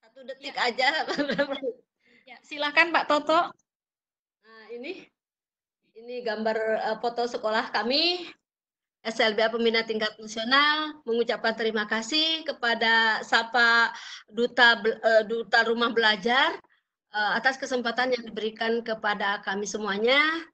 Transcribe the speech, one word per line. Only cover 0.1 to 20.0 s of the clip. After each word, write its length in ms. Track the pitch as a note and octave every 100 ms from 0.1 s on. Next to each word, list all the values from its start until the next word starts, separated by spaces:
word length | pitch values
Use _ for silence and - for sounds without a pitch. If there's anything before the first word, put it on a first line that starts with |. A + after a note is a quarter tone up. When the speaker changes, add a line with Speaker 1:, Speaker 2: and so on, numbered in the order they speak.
| B3+ B3+
Speaker 1:
detik 260 | C4 C#4 F#3
Speaker 2:
Ya. 100 | A#3+
Speaker 1:
aja. 220 | A#3 C4 D#4 D4+
<laughs> 760 | E4+ A#3 G3 F#3 - C4+ - _ _ _ _ _
Speaker 2:
Ya, 80 | A#3+
silakan 480 | _ D4 D4 D4 E4+
Pak 160 | D#4+ -
Toto. 320 | D4 D4 D#4+ F4 - _ _ _ _ _ _ _ _
Speaker 1:
Nah, 220 | A3 A3 G#3+ A#3+
ini, 240 | C4+ F#4+ - _ _ _ _ _ _ _ _ -
ini 240 | A#3 B3
gambar, 380 | A#3 G#3+ A3 A3
eh, 380 | A3 A3 G#3 A3
foto 240 | A#3+ A#3
sekolah 480 | A#3+ A#3+ A3 G#3+ B3
kami, 560 | G#3+ A3 C#4 E4+ F4+ E4+ - _ _ _ _ _ _
S 240 | A3+ A3+
L 80 | A3+
B 80 | G#3+
A 80 | A3
Pembina 320 | A3+ A#3 A3+ A3+
Tingkat 320 | A3 G#3+ -
Nasional, 800 | A3 A3+ A3+ C4+ D4 D4+ D#4 D4+ -
mengucapkan 480 | A#3 A#3 G#3+ A3+ A3
terima 320 | A3 G#3+ G#3+
kasih 560 | A3 A3+ D#4 D#4+ D#4+
kepada 800 | D#4 C#4 A#3 A3+ A3+ A3+ A3+ G#3+
Sapa 720 | B3 A#3+ A3+ B3 A#3 A#3 A3+ - - - -
Duta 480 | G#3+ A#3+ - A#3+ A3+
Bel-, 160 | G#3+ A3
eh, 240 | A3+ A3+
Duta 400 | G#3+ A#3 A3+ A#3
Rumah 320 | A3+ A#3 A#3 A3
Belajar, 640 | A3+ G#3+ F#3 B3+ D4+ G4 _ _ _ _ _ G#3
eh, 160 | G#3 F#3+
atas 160 | A#3+ C4
kesempatan 560 | B3 B3+ A#3 A3+ B3+
yang 160 | B3 A3+
diberikan 560 | G#3 G#3+ A3 A3+ A#3
kepada 560 | A#3 A3 G#3 G3+ G3+ G3+ G3+
kami 160 | G3+
semuanya. 560 | G#3 G#3+ G#3+ G3